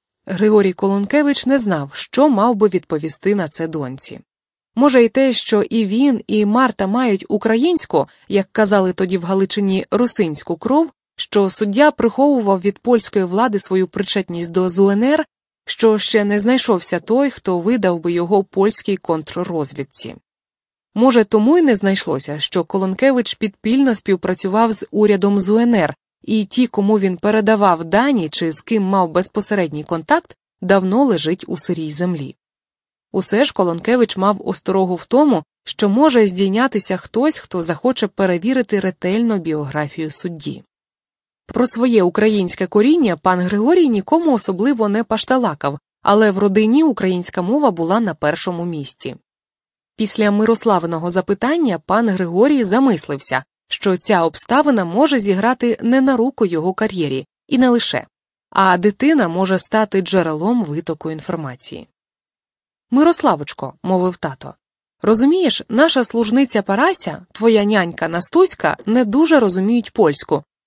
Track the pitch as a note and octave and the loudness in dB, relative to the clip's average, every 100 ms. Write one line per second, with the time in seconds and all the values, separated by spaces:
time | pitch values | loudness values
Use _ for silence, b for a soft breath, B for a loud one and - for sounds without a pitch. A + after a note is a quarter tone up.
0 | _ _ - F#3 G#3+ G#3+ G3 F3+ G3 G3 | _ _ -10 -2 4 4 4 0 -2 0
1 | G3+ D4 C#4+ C#4 B3+ C4+ G#3 D#3+ C#3 - | 0 0 2 0 0 0 0 -4 -4 -12
2 | - - D4 G#3+ A3+ G#3+ G#3 F3+ - D#3 | -4 2 2 4 2 2 2 0 -4 -6
3 | D#3 - F#3+ G#3 D#3 - E3 D#3+ C3 C3+ | -6 -4 -2 -2 -2 -4 -6 -6 -8 -8
4 | - - - _ _ _ _ - C#4+ C4 | -10 -10 -20 _ _ _ _ 0 4 6
5 | A#3 C4 C4+ A#3 - G#3 - A3+ G3+ A3 | 4 4 0 0 0 0 0 0 0 2
6 | C#4 A#3 - G#3+ G#3 A3+ C4 - F#3+ A#3 | 2 2 0 0 2 2 0 0 -2 0
7 | B3+ G3 - G#3 A3 A3+ D#4 E4+ - D#3 | 0 -2 -2 -4 0 0 2 0 0 -2
8 | C#3 b b G3 F#3+ - G#3 G3+ F#3 F3 | -2 b b -4 -2 -2 2 2 0 -2
9 | F#3 F3+ E3+ F#3+ F#3+ - G3 F#3+ - G3+ | -2 -2 -2 -2 0 0 0 -2 -2 -2
10 | A#3+ - F3 D3 - E3+ - C#4+ E4 - | 0 0 -2 -4 -6 -6 0 0 0 -6
11 | _ - - G#3 F#3+ - G#3 G3+ D4 D4 | _ -14 -4 0 0 0 -2 2 2 4
12 | A#3 A3+ C#4+ C4+ G3+ F#3+ G3 G3+ A#3 A#3 | 0 2 2 2 2 0 -2 -4 0 0
13 | - G3+ F3+ F#3+ B3 G3+ - F#3+ F#3 - | 0 -2 -2 0 0 -2 -2 -2 -2 -4
14 | G3 G3+ F3+ E3+ E3+ E3+ F#3 F3 G3 G3+ | -4 -4 -6 -8 -4 -2 0 2 2 2
15 | B3+ D#4 D#4 _ _ _ - - A3+ G#3+ | 2 0 -2 _ _ _ -12 0 2 2
16 | - A3 G3+ G#3 G#3 B3+ - F#3 - F3 | 0 0 0 0 2 0 0 -2 -2 -4
17 | - A#3+ C#4 - - F3+ F3 B3 G3 E3+ | 0 0 0 -2 -4 -2 0 0 0 -2
18 | E3+ F3 E3+ G3+ G3 - G3+ - - F#3+ | -2 -4 0 0 0 0 0 -2 -4 -4
19 | - D#3+ D#3 - F3+ E3 C#3 C#3 C3+ - | -4 -4 -6 -8 -6 -6 -6 -8 -10 -10
20 | - - _ _ _ _ _ _ _ G#3 | -12 -14 _ _ _ _ _ _ _ 2
21 | B3+ A#3+ G#3+ A3 A3 F4 D#4 G#3 G3 F#3+ | 4 4 4 2 4 4 4 2 0 -2
22 | - C3+ C#3+ D3+ - F#3 E3 G3 F#3+ F#3+ | -2 -6 -6 -8 -4 -4 -4 -4 -4 0
23 | C4+ B3+ A3+ - G#3+ - G#3+ C4 C4+ A3 | 2 2 -2 -4 -6 -4 -2 2 2 0
24 | - F#3 F3+ F3+ G3 G#3 A#3 G#3+ - G#3 | -2 -2 -2 -4 -2 0 2 0 -2 2
25 | G#3+ G3 G3+ G3+ F#3 A3 A#3+ A3 D3+ - | 2 4 2 0 2 2 2 2 0 -4
26 | _ _ - A3 G3+ - B3 - G3+ G#3+ | _ _ -4 -2 -2 0 0 0 0 0
27 | F#3+ F3 G#3 G#3+ G#3 A3 G3+ E3 E3 G3 | 0 -2 0 0 2 2 4 2 0 0
28 | C4+ B3 D#3 - E3 D3+ - A3+ F#3+ G3 | 2 0 -2 -4 -4 -4 -2 -2 0 0
29 | F3 E3+ F#3 G#3+ G3+ G3+ E3 D3+ D3+ E3 | 0 0 -2 -2 -2 -2 -2 -6 -6 -6
30 | D#3+ D#4+ - - _ _ F#3 G3 F#3 A3 | -2 -2 -2 -18 _ _ 0 2 2 2
31 | C#4 F3 D#3 F3+ - F3+ - E3+ D#3 D3+ | 2 0 -2 -4 -4 -4 -4 -4 -6 -4
32 | F3+ E3 C3 - _ _ _ _ _ _ | -4 -4 -8 -14 _ _ _ _ _ _
33 | _ F#3 F#3 G#3 C#4+ - F3+ E3 - B3 | _ -4 0 2 0 0 -2 -2 -2 0
34 | A3+ - F#3+ G3+ - F#3 - F#3+ F#3 F3 | 0 0 0 0 -4 -6 -2 0 0 -4
35 | - B3 D4+ F#3 - _ - - G#3 G#3+ | 0 2 4 2 -2 _ -14 -4 0 2
36 | D#4 B3 G#3 F3+ G3 G#3 C4 G#3+ - F#3 | 4 4 2 2 0 0 -2 -2 -4 -4
37 | - A3+ D4 D4+ - F#3 E3 D#3+ B3 B3+ | -4 -2 -2 -2 -6 -6 -4 -2 -2 -2
38 | G#3 - F#3+ F3 G#3 C4 A#3 G3+ F#3+ - | -4 -2 0 0 0 -2 -2 -2 -2 -4
39 | F3+ G#3 A#3 G3+ E3 D3+ C#3 D3+ D3 - | -4 -2 0 -2 -2 -4 -4 -6 -6 -6
40 | D#3 D#3 F#3 D#3+ D3 - - _ _ _ | -6 -6 -8 -8 -10 -12 -16 _ _ _
41 | _ _ _ _ - - B3 A#3 B3+ A3+ | _ _ _ _ -8 -2 -2 0 2 4
42 | F3+ F#3+ G#3+ G#3 F3+ - F#3 G#3 B3 E4+ | 2 2 2 2 -2 -4 -2 2 4 4
43 | A#3 E3 F#3 F3+ F3+ G3+ A#3 F4+ D4+ G#3+ | 2 0 0 0 0 0 2 4 4 0
44 | - D#4+ E4 A#3 - F3+ A#3+ B3 G#3+ G#3 | 0 0 2 0 -2 -2 0 0 0 -2
45 | A#3 A3 - B3+ A3+ D3 C#3+ D3 - _ | -2 -4 -2 0 0 -4 -6 -8 -14 _
46 | - G#3 G#3+ F#3+ G3+ F#3+ A3 C4+ D#4+ G3 | 2 4 4 2 2 2 2 4 2 0
47 | F#3 F3+ F3 - F3 C#4+ C#4+ E3+ D#3+ G#3 | -2 -2 -4 -6 -2 0 0 0 0 0
48 | A3 D#3 D3 - - F3 F3 D#3+ C#3 - | -2 -2 -2 -2 -6 -6 -6 -8 -10 -10
49 | C3 - _ _ _ _ _ _ _ - | -12 -12 _ _ _ _ _ _ _ -6
50 | G#3+ - G#3 G#3 A3 A3+ A#3 F#3+ E3+ E3 | -4 0 0 2 2 2 2 0 0 -4
51 | F3 F3+ F3+ G3 B3 E4+ C#4 E3+ - G3+ | -2 -2 -2 -2 -2 0 0 -2 -2 0
52 | A#3 F#3 F3 F3 C4+ C#4+ A3 A3+ C4+ E3+ | 0 -2 -2 2 2 2 2 2 2 0
53 | - C#3 - C3 - _ _ - G3+ F3+ | -4 -6 -4 -4 -6 _ _ -4 -2 -2
54 | - F#3+ E3 - - C4 D4 A#3 F3 F#3 | 2 2 2 -2 0 0 2 0 0 0
55 | D4+ C4+ G3+ F#3+ A3 B3+ A#3+ - A#3 C4 | 2 2 0 0 0 0 -2 -2 0 2
56 | C4 B3+ A#3+ - G3 E3 F3 F#3 A3 F#3+ | 2 2 0 0 -2 0 -2 -2 -4 -2
57 | D3 C3 - _ _ C4 B3+ A#3+ - C#3 | -4 -4 -8 _ _ 2 4 2 0 -4
58 | - _ _ _ _ - F#3+ F3+ G3+ G3+ | -8 _ _ _ _ 0 2 2 0 0
59 | C#4 D#4+ F#3+ F3 F#3+ F#3+ - A3 G#3+ F#3+ | 2 2 0 -2 0 -2 0 -2 0 -2
60 | F3+ F#3+ D#3+ D3+ F#3 B3 E3+ D3 - D#3 | 0 0 0 -2 -2 -2 -2 -6 -8 -8
61 | D#3+ D#3 - E3+ C#3+ B2+ - - - _ | -8 -10 -8 -8 -8 -10 -12 -14 -18 _
62 | _ _ _ _ _ _ _ _ _ B3 | _ _ _ _ _ _ _ _ _ 2
63 | D#4+ E4+ C#4 D#3+ D3 - C3+ - F3+ F#3 | 4 2 0 0 -4 -10 -14 -10 -2 0
64 | F3+ F3+ D#3 C3 C#3 - _ _ _ _ | 0 -4 -8 -10 -16 -20 _ _ _ _
65 | G#3 A3 C#4 F4+ D#4+ - - A3 D#4+ C#4 | 0 2 4 2 0 -2 -2 0 2 2
66 | A#3+ A3+ A3 A#3+ C4+ G#3+ G3 G3+ D#4+ F#4 | -2 -2 0 0 0 -2 -2 0 0 0
67 | - D3+ F3+ - A3+ G#3+ G3+ G#3+ F3 - | -4 -10 -14 -2 2 4 4 0 0 -4
68 | E3 E3+ F3 E4+ F#4 - D#3 - - A#3 | -4 -4 0 2 2 2 -2 -2 -2 0
69 | A3 B3 E4 D#4 G#3+ F3+ G3 A#3+ - - | 2 2 4 4 4 0 0 0 -2 0
70 | E3+ B3 - C#3+ - _ | 2 0 -2 -4 -4 _